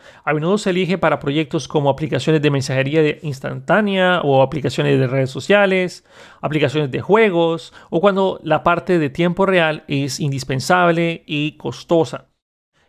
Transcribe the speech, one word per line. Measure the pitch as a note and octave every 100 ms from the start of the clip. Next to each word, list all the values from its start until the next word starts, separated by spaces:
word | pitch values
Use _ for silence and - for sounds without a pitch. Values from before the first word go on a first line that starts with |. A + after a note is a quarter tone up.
| - - -
A |
menudo | D3+ D#3+ G#3
se | G#3
elige | F3+ F3 F#3
para | E3 C#3+
proyectos | C#3+ C#3+ D3+ E3 C3+
como | D#3+ C#3+
aplicaciones | C3+ D3+ C3+ C#3+ D#3
de | D3
mensajería | C#3+ C3 C3 C3+ D#3
de | D3+ D3
instantánea | D#3 C3 C#3 C3 C3+ F3+ G#3 G3 F#3 F3+
o | D3 C3+
aplicaciones | C3 D#3+ C#3 - D3 C#3
de | C3
redes | C3+ C3
sociales, | C3+ - G3+ G3+ F#3 F3+ - _ - - -
aplicaciones | - D3+ C#3 D3+ D3
de | B2+
juegos | G#2 G#3 A3 E3+ E3 E3 - - -
o | E3+
cuando | G3 G3 F#3+ -
la | - D3+
parte | F3 E3+ E3+ F3+
de | D3
tiempo | C3+ E3+ F3 G3
real | F#3+ D#3+ D3+ -
es | C#3 C#3 C3
indispensable | D3 C#3 C3 C3 - F3+ F3 E3+ E3+ E3 -
y | D3+ D3+
costosa. | - - C3+ - E3+ D3 - - _ _ _ _ _